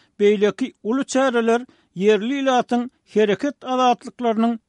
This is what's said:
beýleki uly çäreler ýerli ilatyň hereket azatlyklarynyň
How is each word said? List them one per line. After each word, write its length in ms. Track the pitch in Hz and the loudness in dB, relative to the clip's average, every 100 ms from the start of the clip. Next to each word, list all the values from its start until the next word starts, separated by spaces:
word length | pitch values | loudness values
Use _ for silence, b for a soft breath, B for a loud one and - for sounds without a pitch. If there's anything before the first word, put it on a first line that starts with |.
| b - | b 0
beýleki 540 | 208 208 208 - 262 - | 2 2 0 -2 -8 -8
uly 180 | 202 262 | -4 -4
çäreler 640 | - 262 269 233 226 240 254 b b 170 | -2 0 0 0 0 0 -4 b b -2
ýerli 400 | 202 214 226 277 | 2 2 0 -2
ilatyň 480 | 269 247 - 240 247 _ _ | 0 0 0 -2 -4 _ _
hereket 520 | 208 214 190 285 - 254 | 0 0 0 -4 -6 -4
azatlyklarynyň 920 | 254 254 240 240 - 240 220 233 226 | 0 2 0 -6 -6 -2 0 -2 -2